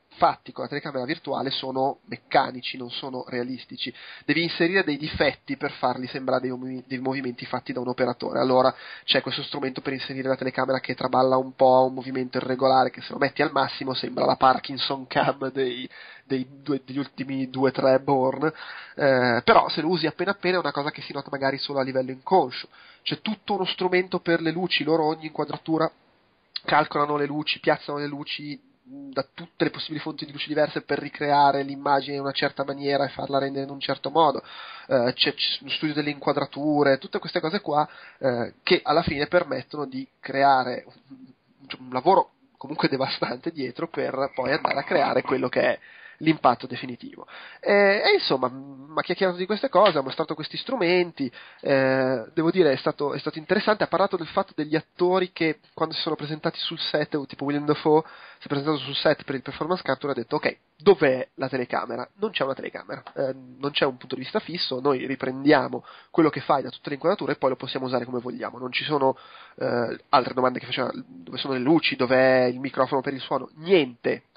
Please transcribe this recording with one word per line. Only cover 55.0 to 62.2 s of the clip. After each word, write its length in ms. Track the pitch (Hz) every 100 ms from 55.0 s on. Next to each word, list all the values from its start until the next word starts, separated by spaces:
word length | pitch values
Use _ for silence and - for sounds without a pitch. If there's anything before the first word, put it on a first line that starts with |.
| 180 185 180
che 280 | - 160 151 _
quando 200 | - 160
si 60 | 156
sono 160 | 165 151
presentati 420 | 147 156 165 -
sul 200 | - 165
set, 480 | - 151 147 151 135
tipo 180 | -
Willem 220 | 143 147 147
Dafoe 360 | 151 160 151 - - - -
si 60 |
è 40 | -
presentato 300 | 143 143 147
sul 180 | 131 139
set 280 | 160 143
per 100 | -
il 80 | 135
performance 400 | 139 - 156 185
capture 300 | - 131 143
e 40 | 123
ha 20 |
detto: 180 | 113 151
"Ok, 200 | - - _ _
dov'è 520 | 196 185 147 127 -
la 140 | - 131
telecamera?" 600 | 135 123 135 120 120 -
Non 160 | 196